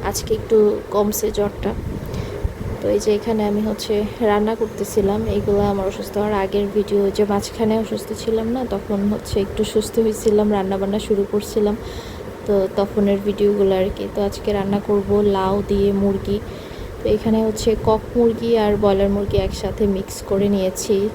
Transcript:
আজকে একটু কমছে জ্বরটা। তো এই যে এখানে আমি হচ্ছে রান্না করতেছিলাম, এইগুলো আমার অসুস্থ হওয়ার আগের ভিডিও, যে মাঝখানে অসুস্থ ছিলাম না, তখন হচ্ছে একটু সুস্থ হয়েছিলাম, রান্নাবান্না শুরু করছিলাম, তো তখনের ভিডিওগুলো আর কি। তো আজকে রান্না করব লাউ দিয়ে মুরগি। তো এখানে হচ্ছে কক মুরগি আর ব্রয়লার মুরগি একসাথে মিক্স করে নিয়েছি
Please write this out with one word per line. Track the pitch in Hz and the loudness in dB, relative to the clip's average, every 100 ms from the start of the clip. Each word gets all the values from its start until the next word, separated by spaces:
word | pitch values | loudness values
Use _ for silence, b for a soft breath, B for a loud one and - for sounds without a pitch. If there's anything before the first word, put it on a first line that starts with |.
আজকে | 185 196 - | -4 -6 -2
একটু | 214 - 220 208 208 - | -4 2 4 6 2 -2
কমছে | 202 208 208 208 | 0 0 0 -2
জ্বরটা। | 208 202 - 196 - - - B B B B B - - - | 0 -2 -2 -6 -4 -6 -8 B B B B B -6 -6 -4
তো | - | 0
এই | 208 | 0
যে | 208 208 | 2 0
এখানে | 233 220 208 | 0 0 2
আমি | 208 | 0
হচ্ছে | 214 214 - 208 208 - | 0 -4 -2 -2 -2 0
রান্না | 220 208 214 220 | 2 4 2 0
করতেছিলাম, | 220 - 202 - 196 208 226 | -2 -4 -2 0 2 0 0
এইগুলো | 202 202 202 | -2 2 2
আমার | 202 202 190 | 2 0 -2
অসুস্থ | 196 196 208 | -4 -6 -2
হওয়ার | 208 208 | 0 0
আগের | 190 202 202 | 0 0 0
ভিডিও, | 208 202 202 196 | 0 0 2 2
যে | 196 208 | 2 2
মাঝখানে | 202 202 - 220 220 | 2 -2 -2 0 2
অসুস্থ | 220 214 - 220 | 0 -4 -6 -6
ছিলাম | - 220 220 | -2 -2 0
না, | 247 226 | -2 -2
তখন | 196 - 202 202 | -4 -2 0 0
হচ্ছে | 214 - 214 | -2 -2 -2
একটু | 196 - | -2 -2
সুস্থ | 208 214 214 - | 0 0 0 0
হয়েছিলাম, | 226 214 226 208 214 | 0 2 2 4 4
রান্নাবান্না | 208 190 196 196 208 | 2 0 -2 0 -2
শুরু | - 208 202 | 0 0 2
করছিলাম, | 214 208 226 208 220 B B B B B - | -2 -2 0 0 0 B B B B B -10
তো | - 202 190 - | 0 2 2 0
তখনের | 196 220 202 196 | 0 2 2 2
ভিডিওগুলো | 202 202 208 202 196 190 | 0 2 2 4 4 4
আর | 190 | 0
কি। | 208 202 | -2 -6
তো | - | -2
আজকে | 202 - - | -2 -2 -2
রান্না | 208 196 202 | -2 0 -2
করব | 202 208 196 202 208 | 2 0 2 2 4
লাউ | 196 190 202 196 | 2 2 0 0
দিয়ে | 202 202 | 2 2
মুরগি। | 196 196 196 - 208 B B B B B - | 2 0 0 -2 -4 B B B B B -6
তো | - | 0
এখানে | 214 226 220 | 0 2 2
হচ্ছে | 220 214 240 214 | 2 0 0 2
কক | - 220 - | 2 0 0
মুরগি | 240 233 220 233 233 | 2 2 2 2 2
আর | 208 202 | 2 2
ব্রয়লার | 208 196 196 | 2 4 2
মুরগি | 202 202 202 | 0 0 0
একসাথে | 190 - 190 190 208 | 0 -2 -6 0 0
মিক্স | 190 190 - - | 0 -4 -10 -4
করে | 196 202 | 0 2
নিয়েছি | 202 185 190 - 202 208 | 2 0 -4 0 0 0